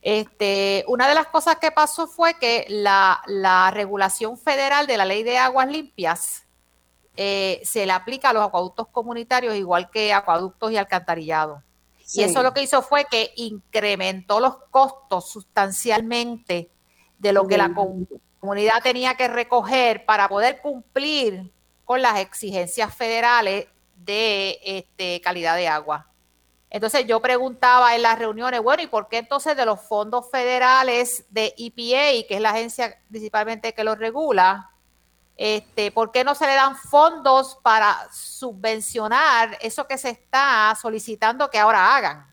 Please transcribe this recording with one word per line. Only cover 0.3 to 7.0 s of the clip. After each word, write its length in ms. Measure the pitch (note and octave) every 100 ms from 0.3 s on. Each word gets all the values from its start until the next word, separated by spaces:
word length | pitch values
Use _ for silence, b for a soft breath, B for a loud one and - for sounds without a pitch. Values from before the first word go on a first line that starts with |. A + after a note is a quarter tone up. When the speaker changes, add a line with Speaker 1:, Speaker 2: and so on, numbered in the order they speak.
| _ G3+ G3 G3 G3 -
Speaker 1:
una 200 | B3 C4
de 80 | D4+
las 120 | D#4
cosas 280 | D#4+ D#4+ D#4+
que 160 | D#4+
pasó 340 | D#4 D4+ - D#4
fue 300 | - E4 E4+
que 280 | A#3+ A#3 -
la, 540 | G#3 G3+ G3 F#3+ F3+ -
la 460 | G3 F#3+ F#3 F#3
regulación 640 | G3 G3+ G3+ F#3+ - A3 A#3
federal 480 | - C#4 C4+ C#4+ D4
de 120 | A3+
la 80 | F#3+
Ley 180 | G3+
de 160 | A3+ B3
Aguas 280 | B3+ C4 C4
Limpias, 760 | D4+ D4 - E3+ F3 - - _ _ _ _ _ _